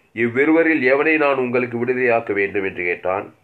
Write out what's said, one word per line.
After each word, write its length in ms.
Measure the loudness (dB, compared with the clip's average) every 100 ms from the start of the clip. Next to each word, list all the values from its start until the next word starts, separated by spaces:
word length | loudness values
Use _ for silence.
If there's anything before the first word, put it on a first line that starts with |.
| _
"இவ்விருவரில் 720 | -4 -2 2 2 4 2 2
எவனை 340 | 2 2 2 2
நான் 180 | 2 0
உங்களுக்கு 500 | 0 -2 -2 -4 -2
விடுதலையாக்க 480 | 0 2 0 0
வேண்டும்?" 300 | -2 -2 -2
என்று 200 | -4 -4
கேட்டான். 500 | -6 -4 -4 -4 -6 -16